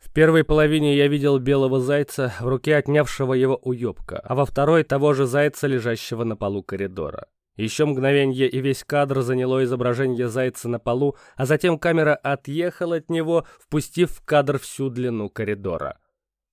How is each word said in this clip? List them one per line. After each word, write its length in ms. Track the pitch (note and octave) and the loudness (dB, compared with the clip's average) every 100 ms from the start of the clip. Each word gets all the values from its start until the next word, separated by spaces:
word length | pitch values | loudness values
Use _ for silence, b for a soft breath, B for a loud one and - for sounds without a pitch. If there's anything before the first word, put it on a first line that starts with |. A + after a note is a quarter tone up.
В 120 | - | -4
первой 300 | - D#3+ E3 | 4 6 6
половине 540 | D3+ D3+ D3+ D#3 D3 C#3+ | 4 4 4 2 2 4
я 100 | C#3+ | 4
видел 320 | D3 C#3+ C#3 | 2 2 2
белого 420 | B2+ C#3 C3+ C3 | 2 2 2 2
зайца, 540 | B2+ D3 C#3+ - B2+ - | 0 0 -2 -4 -6 -4
в 80 | B2+ | -4
руке 280 | C3 D3+ D3+ | -2 2 0
отнявшего 580 | C#3 D3 C#3 - C3 | 2 2 0 -2 0
его 220 | C3 C3 C3+ | 2 2 0
уёбка, 600 | C3 B2 A#2 - - - | -4 -4 -4 -6 -10 -12
а 160 | - | -4
во 100 | C3 | -2
второй — 380 | C#3 - C#3+ E3 | 0 2 4 4
того 320 | D#3 C#3 D3 | 2 2 2
же 120 | C3+ C3+ | 2 2
зайца, 420 | C3+ D3 C#3+ C#3+ | 2 0 0 -2
лежащего 560 | C3 A#2 A2+ - A2+ | 0 -2 -4 -6 -6
на 120 | A#2 G#2+ | -4 -4
полу 260 | G2+ G2+ | -4 -4
коридора. 680 | F#2+ F#2+ G2 F#2 D2+ - - _ _ - | -6 -6 -6 -6 -8 -8 -16 _ _ -6
Ещё 300 | A2 - D3+ | -6 0 0
мгновенье, 600 | C3+ C3+ C#3+ C#3 C3 C3 | 2 2 2 2 2 0
и 120 | B2+ | 0
весь 220 | C3+ C3 | -2 -4
кадр 380 | - D3 C#3 C3+ | -2 0 0 0
заняло 420 | B2 B2+ B2+ C3 | 0 0 0 0
изображение 680 | B2+ B2 B2 A#2+ C3+ A#2+ B2 | 0 0 0 0 -2 0 -2
зайца 400 | A#2 B2+ - A#2+ | 0 -2 -4 -6
на 100 | A#2+ | -4
полу, 360 | - B2 C#3+ b b b | -2 0 0 b b b
а 100 | C3 | 0
затем 320 | D3+ F3+ D#3+ | 2 2 0
камера 380 | E3+ E3 D3+ D3 | 0 2 2 0
отъехала 800 | C#3 C#3 - D3 F3 - F3 E3+ | -2 -4 -6 -4 -4 -4 -4 -4
от 140 | D#3 | -2
него, 360 | E3 D#3+ E3+ B B | -4 0 0 B B
впустив 500 | _ D#3 - - F3 | _ -4 -2 0 -2
в 140 | - | -2
кадр 340 | - D3+ C#3 C#3 | 2 2 4 -2
всю 300 | - - C3+ | -6 -6 -6
длину 400 | A#2+ B2 A2+ G2+ | -4 -4 -4 -6
коридора. 680 | - G#2 G2+ G2 E2 C#2+ - _ _ _ _ _ | -6 -4 -4 -4 -4 -6 -10 _ _ _ _ _